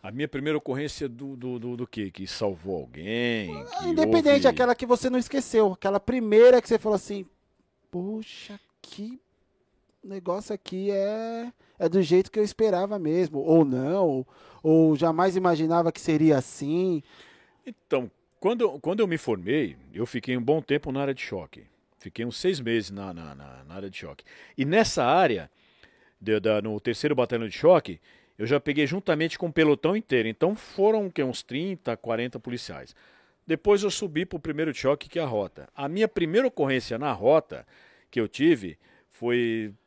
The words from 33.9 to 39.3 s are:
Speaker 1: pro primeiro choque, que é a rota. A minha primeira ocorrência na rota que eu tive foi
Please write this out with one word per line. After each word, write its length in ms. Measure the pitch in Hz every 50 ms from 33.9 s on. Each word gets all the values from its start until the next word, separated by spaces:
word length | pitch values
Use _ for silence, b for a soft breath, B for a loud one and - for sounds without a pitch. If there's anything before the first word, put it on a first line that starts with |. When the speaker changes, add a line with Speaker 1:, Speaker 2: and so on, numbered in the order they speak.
| - - 214 180 147 156 185
Speaker 1:
pro 100 | - - 160
primeiro 320 | - 160 147 147 160 156 127
choque, 340 | - - 131 143 143 - -
que 80 | -
é 60 | 170 160
a 20 |
rota. 420 | 131 113 107 98 90 _ - 69 _ _
A 120 | - 139 143
minha 180 | 165 202 220
primeira 400 | 214 _ - 170 156 170 226 269
ocorrência 520 | - _ - 147 135 131 127 - - 113 113
na 120 | 143 147
rota 540 | 117 - 101 123 156 160 - _ 82 65 60 b b b b b b b b b
que 100 | - 120
eu 60 | 113
tive 500 | 101 - - 139 165 165 117 95 85 73 b b b b b b b
foi 640 | _ _ 117 120